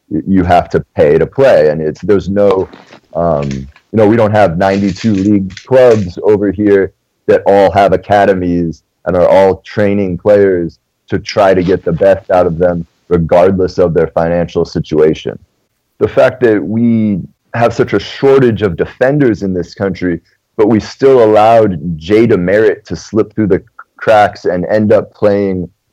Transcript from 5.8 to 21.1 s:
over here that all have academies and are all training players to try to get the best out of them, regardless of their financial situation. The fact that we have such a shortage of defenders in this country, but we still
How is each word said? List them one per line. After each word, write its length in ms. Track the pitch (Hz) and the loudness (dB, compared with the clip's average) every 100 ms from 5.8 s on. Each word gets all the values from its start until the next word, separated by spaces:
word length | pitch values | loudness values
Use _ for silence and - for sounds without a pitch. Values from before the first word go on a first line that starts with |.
| 127 110 92 85 | 4 2 -2 -4
over 280 | 98 104 101 | 0 0 0
here 420 | 92 104 101 95 - _ _ - | -2 0 2 0 -6 _ _ -2
that 160 | 101 - | 0 2
all 260 | 101 95 | 2 4
have 220 | 101 98 | 2 2
academies 880 | 92 - 101 101 95 90 87 85 78 _ _ - | 0 0 0 2 0 -2 -2 -4 -8 _ _ -4
and 100 | 90 | 0
are 120 | 85 | 2
all 340 | 90 98 92 | 4 2 0
training 560 | - - 104 101 95 87 | -6 -4 -2 -2 -4 -4
players 600 | 107 104 98 92 85 - _ _ _ | 0 2 2 0 -4 -10 _ _ _
to 120 | 101 | -8
try 340 | - - 95 | -6 0 2
to 100 | 95 | 2
get 200 | 87 90 | 0 -2
the 80 | - | -2
best 380 | 85 98 95 - | 0 0 0 0
out 140 | 92 90 | 0 0
of 120 | 80 | 0
them, 280 | 90 87 85 _ - | -2 -2 -8 _ -4
regardless 720 | 87 80 90 90 98 90 - | -2 0 2 2 2 -2 0
of 160 | 90 | 0
their 140 | 82 80 | 0 -2
financial 580 | - 82 85 85 87 85 | -2 -2 -2 -4 -4 -4
situation. 760 | 85 76 78 76 78 - 50 - _ _ _ _ _ | -6 -4 0 0 0 -8 -14 -18 _ _ _ _ _
The 80 | 110 | -4
fact 340 | - 131 117 | 0 0 0
that 200 | 120 104 | 0 0
we 600 | 80 110 117 113 107 98 - _ _ | -2 -2 0 0 0 -4 -6 _ _
have 200 | - 117 | -2 -2
such 200 | 110 127 | 0 -2
a 60 | 110 | -2
shortage 600 | - - 139 135 127 107 | -6 -2 2 4 2 0
of 140 | 104 82 | -4 -4
defenders 680 | 92 - 127 147 135 104 | -8 -2 -2 0 0 0
in 120 | 98 | -4
this 200 | 90 85 | -6 -8
country, 480 | - 98 87 90 85 - _ _ - | -6 -6 -4 -6 -6 -10 _ _ -2
but 100 | 107 | 2
we 120 | 110 | 2
still 440 | - - 135 | -2 -2 2